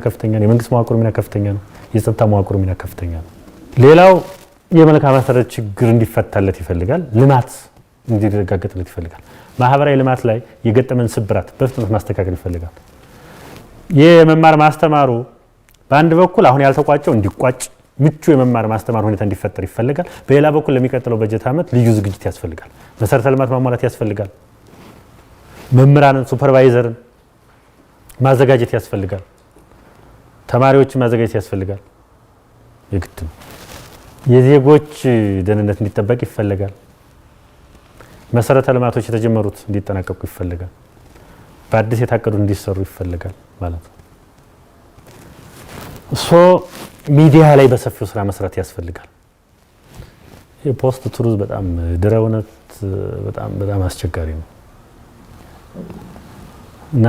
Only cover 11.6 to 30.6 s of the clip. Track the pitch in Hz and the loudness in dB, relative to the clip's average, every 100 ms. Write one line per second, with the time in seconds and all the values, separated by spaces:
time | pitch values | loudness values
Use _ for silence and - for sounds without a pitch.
11.6 | 131 - 101 107 - 101 92 87 - 85 | -6 -4 -4 -4 -4 -6 -6 -6 -8 -10
12.6 | 85 - _ - - - - - - - | -12 -18 _ -20 -20 -20 -20 -20 -20 -20
13.6 | - - - 143 160 170 160 160 160 156 | -20 -20 -2 4 8 8 6 6 4 6
14.6 | 156 143 160 151 135 117 127 _ _ _ | 4 2 0 2 2 -2 -6 _ _ _
15.6 | _ _ - 139 165 165 180 - 151 135 | _ _ -2 2 4 4 2 4 2 4
16.6 | 139 139 147 - - 117 98 - 131 127 | 2 2 0 0 0 -2 -2 -2 -4 -4
17.6 | - _ _ - 151 151 - 139 127 117 | -10 _ _ -2 -2 0 2 2 2 0
18.6 | 110 110 - 113 104 101 104 98 101 - | -2 -4 -4 -2 -2 -2 -4 -6 -8 -8
19.6 | 95 - 120 143 175 - - 139 151 151 | -10 -6 -4 -4 -8 -12 0 2 4 0
20.6 | 147 127 127 127 123 110 107 110 127 151 | 0 -2 -2 -4 -4 -4 -2 -4 -4 -4
21.6 | 170 123 117 107 98 90 98 - 87 80 | -2 0 2 0 -2 -6 -10 -10 -12 -14
22.6 | - - - - 110 135 123 135 127 131 | -20 -20 -20 -8 -2 0 0 0 -2 -2
23.6 | 127 120 120 - 110 104 98 - _ _ | -2 -2 -4 -4 -6 -6 -10 -14 _ _
24.6 | _ - - - _ - _ _ - - | _ -20 -20 -20 _ -20 _ _ -20 -20
25.6 | - 127 135 143 139 135 123 123 139 131 | 0 4 6 6 4 2 -2 -2 2 4
26.6 | 131 120 117 117 _ _ _ _ _ _ | 4 4 0 -6 _ _ _ _ _ _
27.6 | _ _ _ _ _ - 131 127 131 131 | _ _ _ _ _ -2 2 4 4 2
28.6 | 117 117 - 104 98 95 - _ _ _ | 0 -4 -6 -8 -8 -10 -14 _ _ _
29.6 | _ _ _ _ _ _ _ _ - 123 | _ _ _ _ _ _ _ _ -4 0